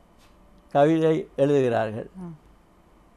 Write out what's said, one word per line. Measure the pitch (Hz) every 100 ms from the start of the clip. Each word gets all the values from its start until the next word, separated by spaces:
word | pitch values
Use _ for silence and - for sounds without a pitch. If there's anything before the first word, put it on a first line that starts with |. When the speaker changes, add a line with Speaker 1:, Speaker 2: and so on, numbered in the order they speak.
| _ _ _ _ - - _
Speaker 1:
கவிதை | 143 151 160 160 160 - -
எழுதுகிறார்கள். | 143 143 127 113 110 110 - 190
Speaker 2:
ம். | 175 151 _ - _ _ _ _ _